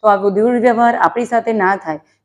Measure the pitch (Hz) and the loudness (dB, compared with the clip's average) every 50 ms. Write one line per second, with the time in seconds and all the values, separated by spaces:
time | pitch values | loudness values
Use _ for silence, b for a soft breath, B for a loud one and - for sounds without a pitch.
0 | - 214 202 196 190 202 196 185 220 240 247 247 220 247 233 220 240 233 240 - | 4 2 2 2 0 -2 0 0 0 0 0 2 2 2 2 2 2 0 2 2
1 | - 165 - 233 240 233 240 233 226 - 226 220 190 185 196 196 - 165 156 151 | 0 0 0 -2 -6 -2 -4 -4 -2 -2 -2 0 0 0 0 -2 -4 -8 -10 -10
2 | _ _ _ _ _ | _ _ _ _ _